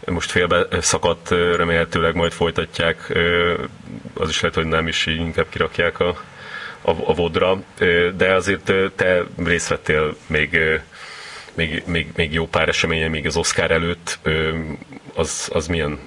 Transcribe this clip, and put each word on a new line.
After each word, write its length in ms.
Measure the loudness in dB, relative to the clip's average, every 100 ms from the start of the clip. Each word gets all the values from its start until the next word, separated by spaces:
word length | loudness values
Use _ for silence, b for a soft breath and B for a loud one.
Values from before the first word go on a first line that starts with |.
| -4
most 240 | -4 0
félbe 360 | 2 4 4 2 0
szakadt, 500 | 0 2 2 0 0
ö, 260 | 2 4 2
remélhetőleg 580 | 2 2 2 2 2
majd 180 | 2 0
folytatják, 720 | 0 0 0 -2 0 0 -2 -2
ö, 460 | 0 2 2 2 0 -4 -12 -16 -14 -12
az 140 | -4 -2
is 120 | 0
lehet, 160 | 0 0
hogy 100 | 0
nem, 200 | 0 0
és 200 | 0 0
így 100 | -2
inkább 260 | -2 -2 -2
kirakják 520 | -2 -2 0 0 2
a, 80 | 0 -2 B B B B B B
a, 80 | -2
a 240 | 0 0
vodra, 480 | 0 0 2 2 2 -4 0
ö, 300 | 2 4 2 2
de 180 | 4
azért, 340 | 4 2 0 0
ö, 180 | 2 2 2
te 260 | 2 2 0 -2
részt 240 | 0 0 0
vettél 480 | -2 0 2 0 -4 -4
még, 260 | -2 0
ö, 200 | 2 2 0 -4 B B B B B B
még, 280 | -4 -4 -4 -2
még, 200 | -4 -2 -2
még 160 | -2
jó 140 | -2 0
pár 220 | 2 2
eseményen, 420 | 2 0 0 0
még 160 | -2 -2
az 100 | 0
Oscar 340 | 0 0 2
előtt, 480 | 2 0 -4 -8 -4
ö, 320 | -2 0 0 -2 -6 -10 -12 -18 -8
az, 360 | -4 -2 -4 -4
az 140 | -2 -2
milyen, 320 | -2 -2 -4